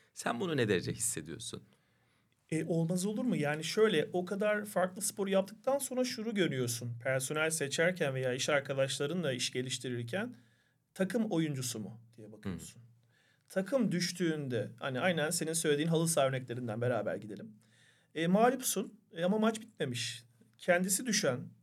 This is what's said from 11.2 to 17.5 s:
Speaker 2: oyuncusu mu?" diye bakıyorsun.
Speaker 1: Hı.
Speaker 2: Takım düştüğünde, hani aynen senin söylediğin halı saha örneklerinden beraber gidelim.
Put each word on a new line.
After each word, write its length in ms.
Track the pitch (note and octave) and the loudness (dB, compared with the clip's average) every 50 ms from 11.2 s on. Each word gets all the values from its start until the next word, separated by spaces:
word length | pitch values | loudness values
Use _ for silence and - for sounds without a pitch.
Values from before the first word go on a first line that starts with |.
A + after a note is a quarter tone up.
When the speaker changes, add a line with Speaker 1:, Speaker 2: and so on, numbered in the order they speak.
| A3 A3 | 0 2
Speaker 2:
oyuncusu 480 | E3+ E3 E3 D3+ C#3+ C3 B2+ - - A2 | 2 2 2 2 0 -2 -4 -4 -6 -6
mu?" 220 | G2+ F#2 - - - - _ | -8 -10 -12 -16 -20 -20 _
diye 160 | - G#2+ G#2 | -20 -18 -18
bakıyorsun. 480 | A2 - - G2 F2 D#2+ - - - - | -14 -10 -8 -6 -6 -6 -8 -14 -18 -20
Speaker 1:
Hı. 40 | - - _ _ _ _ _ _ _ _ _ _ _ - | -20 -20 _ _ _ _ _ _ _ _ _ _ _ -6
Speaker 2:
Takım 440 | - F#3+ F#3+ - C#4 C4 A3 D#3+ | -2 -2 0 0 2 2 2 2
düştüğünde, 800 | D#3+ F3 F3 - - - F3+ D#3+ D#3 D3+ C#3+ C3 B2 A2 - - - - | 2 0 -2 -2 -2 0 0 0 0 -2 -2 -2 -2 -2 -2 -4 -6 -6
hani 220 | - C3+ B2+ B2+ | -6 -4 -2 0
aynen 300 | E3 F#3 E3+ D#3 D3 D#3 | 2 2 2 2 0 0
senin 220 | E3 - D#3+ D3 | 0 -2 -2 -2
söylediğin 360 | E3 E3 - D#3 D3 C#3+ D#3 E3 | -2 0 2 2 2 2 2 2
halı 200 | E3 D#3 E3 D#3+ | 2 2 2 2
saha 180 | E3 D3+ C3+ | 4 4 2
örneklerinden 540 | C3 C3+ B2+ B2+ - A#2+ B2+ B2 A2+ G#2+ A#2 | 2 2 -2 -4 -6 -6 -6 -4 -4 -2 0
beraber 360 | B2 B2 B2 G#2+ G2+ G2 E2 | 0 0 0 0 0 -2 -4
gidelim. 360 | G2+ G#2 G#2 G2 E2+ - - | -4 -6 -10 -12 -12 -14 -16